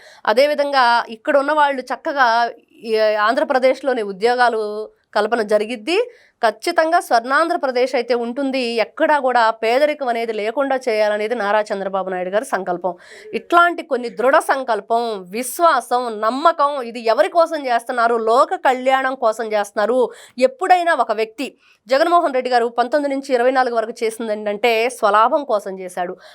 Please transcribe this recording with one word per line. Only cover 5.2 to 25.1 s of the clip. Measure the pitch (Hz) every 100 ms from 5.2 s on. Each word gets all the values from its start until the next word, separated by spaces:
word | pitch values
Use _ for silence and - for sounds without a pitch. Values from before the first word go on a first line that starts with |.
| 214 240
జరిగిద్ది. | 208 214 214 233 214 392 494 - _ _ 226
ఖచ్చితంగా | 220 - 339 320 349
స్వర్ణాంధ్రప్రదేశ్ | 349 240 240 285 330 349 269 247 254
అయితే | 262 240
ఉంటుంది. | 240 233 240 277 262
ఎక్కడా | 240 233 208 - 302 294
కూడా | 254 247 226
పేదరికం | 226 226 247 294 302 262
అనేది | 233 226
లేకుండా | 214 208 233 277 269
చేయాలనేది | 262 214 208 208 214
నారా | 240 202 214
చంద్రబాబు | 214 196 190 190 185
నాయుడు | 185 180
గారి | 202
సంకల్పం. | 269 196 185 170 185 175 - - -
ఇట్లాంటి | 220 - 349 349 339
కొన్ని | - 262 233
దృఢ | 190 247 311
సంకల్పం, | - 269 247 208 196 233 233 202
విశ్వాసం, | 180 214 247 - 339 277 233 247 247 214
నమ్మకం, | 220 262 330 330 285 294
ఇది | 233 233
ఎవరి | 220 226 359
కోసం | 339 330 311 269
చేస్తున్నారు? | 233 240 247 233
లోక | 233 220 247 311
కళ్యాణం | 370 311 254 254 262 262
కోసం | 269 233 220 226
చేస్తున్నారు. | 214 202 226 214 254 233 - - -
ఎప్పుడైనా | 254 262 370 359 339
ఒక | 302 226
వ్యక్తి, | 214 220 220 254 - _ _ 208
జగన్మోహన్ | 269 339 349 330
రెడ్డి | 254 247
గారు | 247 233
పంతొమ్మిది | 240 240 302 285
నుంచి | 269 269
ఇరవై | 247 247
నాలుగు | 262 254
వరకు | 233 220 233
చేసింది | 220 220 226
ఏంటంటే | 214 208 202 240 220 240
స్వలాభం | 277 214